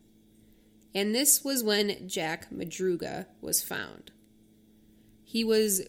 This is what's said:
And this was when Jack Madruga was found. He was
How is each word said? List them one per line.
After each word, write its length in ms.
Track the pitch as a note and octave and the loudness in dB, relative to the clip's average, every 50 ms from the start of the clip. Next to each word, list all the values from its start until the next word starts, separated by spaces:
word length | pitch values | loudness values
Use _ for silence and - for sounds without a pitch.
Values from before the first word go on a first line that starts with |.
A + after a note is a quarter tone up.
| _ _ _ _ _ _ _ - - - - _ _ _ _ - - - - | _ _ _ _ _ _ _ -20 -20 -20 -20 _ _ _ _ -20 -14 -6 -2
And 200 | F#3+ G3+ G#3 A3 | 0 0 2 2
this 280 | B3 D4 C#4+ - - | 4 4 4 4 4
was 220 | - C#4 C#4 B3 A3+ | 2 0 -2 0 2
when 420 | G#3+ G#3 G#3 G#3 G3+ - - F3+ F#3 | 2 4 4 2 2 0 -4 -6 -6
Jack 420 | - G3 D#3+ D#3 E3 - - - | -4 -2 -2 -2 -2 -4 -8 -10
Madruga 760 | - - F3+ E3 - - F#3 F#3 F3 D#3+ - G3 F#3+ - F#3+ - - - | -10 -8 -8 -8 -6 -2 0 0 0 0 -2 -6 -6 -8 -10 -10 -14 -12
was 220 | - - G#3 - | -6 -2 -2 -2
found. 500 | - - - G2+ - B1 G1+ - - - - _ _ _ _ - - - _ _ _ _ - - - - - - - - - - - | -2 -4 -6 -8 -8 -10 -12 -18 -20 -20 -20 _ _ _ _ -20 -20 -20 _ _ _ _ -20 -20 -20 -20 -20 -20 -20 -20 -20 -20 -12
He 180 | - - A3+ | -6 -4 -2
was 400 | A3+ A3 A3 A3 G#3+ G#3 F#3+ F#3 - | 2 4 4 4 4 4 2 0 -2